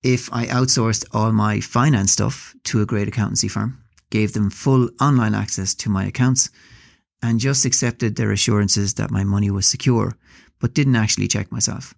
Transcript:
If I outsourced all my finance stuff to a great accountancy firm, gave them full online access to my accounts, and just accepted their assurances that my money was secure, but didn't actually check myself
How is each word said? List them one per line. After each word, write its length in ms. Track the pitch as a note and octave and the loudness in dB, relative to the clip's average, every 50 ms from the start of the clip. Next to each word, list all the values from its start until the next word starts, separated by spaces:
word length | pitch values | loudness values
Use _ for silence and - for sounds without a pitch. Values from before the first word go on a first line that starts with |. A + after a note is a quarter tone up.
If 300 | - B2+ B2+ B2 - - | 2 2 0 0 -2 -6
I 140 | - A#2+ A#2 | -6 -4 -4
outsourced 580 | A2+ A#2 B2 C3 B2+ - C3 A2+ A2+ A2 - - - | 0 0 0 2 2 2 2 2 0 0 -2 -4 -4
all 220 | - A2 G#2+ A2 | -2 0 2 2
my 280 | A2 G#2+ G#2 G#2+ G#2 G#2 | 2 2 2 2 0 -2
finance 520 | - - - A#2+ B2+ D#3 C#3 G2+ G2 G2 | -4 -2 0 2 4 4 4 4 2 2
stuff 420 | - - G#2 A#2 C3 - - - - B3+ _ | 2 2 0 -2 -2 -6 -14 -20 -20 -14 _
to 160 | - - A2 | -2 0 0
a 60 | G#2 | 0
great 220 | - A#2 G#2 G#2 G#2+ | 0 0 -2 -2 -2
accountancy 400 | - - G#2 - - - G#2+ G2+ | -2 -2 -2 0 0 -2 -2 -2
firm, 300 | - G#2 G#2 B2 C3 - _ _ _ _ _ _ | -2 -4 -4 -4 -6 -10 _ _ _ _ _ _
gave 220 | - G#2+ G#2+ G#2 | 0 0 0 0
them 180 | - G#2+ G#2 G2 | 0 0 -2 -2
full 400 | - - - C#3 C3+ C3 B2 A#2 - - | -2 -2 0 4 4 4 4 2 0 0
online 340 | C3+ C#3+ C#3 B2 A2+ G#2+ G#2+ | 2 4 4 4 4 2 0
access 400 | G#2 G#2 - - - F#2+ F#2+ - | -2 -2 -4 -4 -6 -4 -6 -6
to 160 | - - G#2+ | -4 -2 -2
my 140 | G2+ F#2+ G2 | -2 0 -2
accounts, 460 | G2 - - B2 C3 B2+ - - - _ _ - - - - - - _ _ _ _ _ _ | -4 -2 0 2 2 2 2 0 -2 _ _ -20 -20 -20 -20 -20 -20 _ _ _ _ _ _
and 180 | - A#2 A2+ A2+ | -2 0 0 0
just 240 | A2+ C3+ C#3 C3 - | 0 0 0 0 0
accepted 500 | B2+ G#2 G2 G#2 A#2+ A#2 - B2+ A2 G#2 | 0 0 0 0 -2 -2 -2 -4 -4 -2
their 160 | - A#2 G#2 | -2 -2 -2
assurances 640 | G2+ G2+ - - A2 G#2 G2+ F#2+ - G2+ G2+ F#2+ - | 0 0 0 2 2 2 2 0 0 -2 -2 -4 -4
that 160 | - G#2 G2+ | -4 -6 -4
my 140 | - G2 G2 | -2 -2 0
money 260 | G2 G2+ G2+ G#2 G2 | 0 0 0 0 0
was 160 | G2 G2 F#2+ | -2 0 -2
secure, 500 | - - - - C3 A#2+ A2+ G#2 F#2 G#2 _ _ _ - - _ _ _ _ | -2 -2 0 0 0 2 2 0 -2 -6 _ _ _ -20 -20 _ _ _ _
but 140 | - A#2 - | -4 -2 0
didn't 200 | D3+ C#3+ C#3 B2+ | 2 2 4 4
actually 320 | A2+ G#2+ A2 - - G2+ | 2 2 0 0 -2 -2
check 240 | - - G#2 G2+ - | -2 -2 -4 -4 -6
myself 440 | - A#2 - - - - - - - | -4 -4 -4 -4 -4 -8 -12 -16 -20